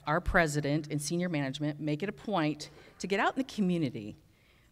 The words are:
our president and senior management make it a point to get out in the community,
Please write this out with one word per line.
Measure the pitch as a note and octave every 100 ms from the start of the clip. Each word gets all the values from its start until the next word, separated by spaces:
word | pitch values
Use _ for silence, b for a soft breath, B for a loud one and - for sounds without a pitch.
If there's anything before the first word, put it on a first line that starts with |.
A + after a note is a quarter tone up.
| -
our | D#3+
president | F3 F#3 E3 D3 C#3+ D3+ D3
and | D3+
senior | D3 E3+ F3+
management | D#3 C#3 C3+ D3 D3+
make | D3+ D3+
it | G3
a |
point | - - F#3+ D3+ D3 - B B B
to | F#3
get | G3
out | D#4 C4+
in |
the | C4
community, | - F#3 E3+ C#3+ A2+ G#2 - b b b b b